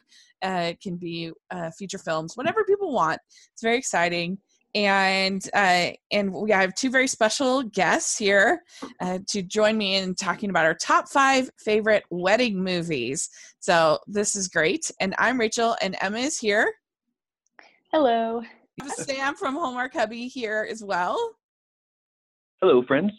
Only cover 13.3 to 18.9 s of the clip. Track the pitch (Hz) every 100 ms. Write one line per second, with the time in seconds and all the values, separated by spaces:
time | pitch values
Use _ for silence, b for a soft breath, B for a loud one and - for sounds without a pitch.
13.3 | B B B - 170 160 151 - 202 208
14.3 | 208 185 170 160 302 - - 190 - 208
15.3 | 254 220 - 233 226 196 185 196 214 262
16.3 | - 214 208 330 440 _ _ _ _ _
17.3 | _ _ _ b b _ 311 269 233 226
18.3 | 233 233 b _ - 269